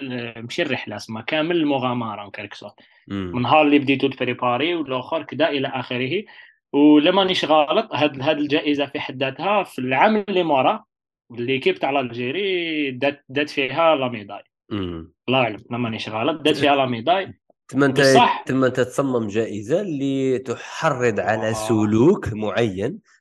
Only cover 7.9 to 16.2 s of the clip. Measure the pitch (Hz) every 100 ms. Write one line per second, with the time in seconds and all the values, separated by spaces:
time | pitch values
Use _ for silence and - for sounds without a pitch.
7.9 | 131 147 135 135 151 147 147 151 143 139
8.9 | 147 - 131 135 131 170 208 175 - 127
9.9 | 131 190 214 202 185 165 143 135 214 -
10.9 | _ _ _ _ 117 120 135 156 185 151
11.9 | 139 127 117 123 151 202 185 170 156 143
12.9 | 127 139 143 _ 135 147 - 135 135 165
13.9 | 156 127 117 101 101 - _ _ 104 90
14.9 | 85 80 _ - 131 120 101 - 120 120
15.9 | 110 - 107